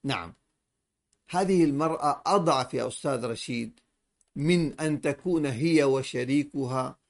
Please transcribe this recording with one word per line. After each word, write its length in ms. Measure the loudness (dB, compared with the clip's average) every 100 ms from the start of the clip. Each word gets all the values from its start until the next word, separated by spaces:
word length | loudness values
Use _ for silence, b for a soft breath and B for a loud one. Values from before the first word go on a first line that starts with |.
نعم، 300 | -4 -6 -6 -16 _ _ _ _ _ _ _ _ _
هذه 340 | -2 2 4
المرأة 580 | 4 4 0 0 0 0 2
أضعف 480 | 2 4 0 0
يا 140 | -4 -4
أستاذ 360 | -4 -4 -2
رشيد 560 | -4 -6 -6 -6 -6 -12 _ _ _ _ _ -4
من 440 | 2 2 2 -2
أن 200 | -2 -2
تكون 460 | -2 -4 -2 0 0
هي 380 | -2 4 4
وشريكها 1120 | 4 2 -2 -6 0 0 0 -6 -4 -4 -4 -10